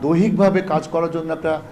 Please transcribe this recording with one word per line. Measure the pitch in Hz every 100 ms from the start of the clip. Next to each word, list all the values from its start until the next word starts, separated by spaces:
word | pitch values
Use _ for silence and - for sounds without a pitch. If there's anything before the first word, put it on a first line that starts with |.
দৈহিকভাবে | 139 170 220 - 196 190
কাজ | 180 156 -
করার | 165 165
জন্য | 165 160
একটা | 160 160 156 -